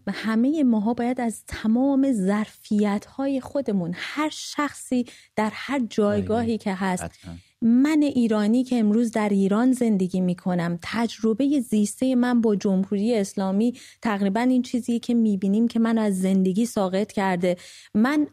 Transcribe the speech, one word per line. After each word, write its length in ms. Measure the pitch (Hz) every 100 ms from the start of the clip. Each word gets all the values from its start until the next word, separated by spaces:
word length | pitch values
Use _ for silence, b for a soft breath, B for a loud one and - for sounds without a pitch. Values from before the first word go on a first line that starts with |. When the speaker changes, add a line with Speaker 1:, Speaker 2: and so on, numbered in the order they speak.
| -
Speaker 1:
همه 560 | 196 208 220 247 320
ماها 300 | 262 220 208
باید 280 | 240 240 254
از 240 | 233 208 -
تمام 680 | - 220 233 269 277 269
ظرفیت‌های 1300 | 233 185 208 214 - - 208 208 208 - - 277 269
خودمون، 500 | - 285 247 196 170 180
هر 340 | - - 302
شخصی 720 | - - - 294 - - 254 247 B B -
در 160 | 214
هر 260 | - - 277
جایگاهی 720 | 226 - 208 208 190 220 226
Speaker 2:
آره. 60 | 220
Speaker 1:
که 160 | 208
هست، 300 | 185 190 180
Speaker 2:
قطعاً. 300 | - - - 85 b b
Speaker 1:
من 400 | 226 240 285 311
ایرانی 600 | 294 254 226 214 208 240
که 160 | 254 247
امروز 320 | 214 208 240
در 180 | 220 208
ایران 420 | 202 196 202 254
زندگی 500 | 254 233 202 185 185
می‌کنم، 580 | 180 180 190 180 170 175
تجربه 800 | - 214 233 - 226 214 277 294
زیسته 560 | 226 214 208 - 262 254
من 260 | 247 240
با 140 | 226 202
جمهوری 600 | 208 185 190 202 214 233
اسلامی 580 | 196 - 190 196 233 254 B B
تقریباً 380 | 226 202 202 202
این 220 | 254 254
چیزیه 380 | 247 247 226 233
که 140 | -
می‌بینیم 540 | 233 220 196 196 208 233
که 120 | 226
من 180 | 226 226
از 240 | 214 190
زندگی 440 | 190 190 185 185 233
ساقط 460 | - 190 190 214
کرده. 440 | - 190 180 185 175 B B B
من 340 | 208 240 302 294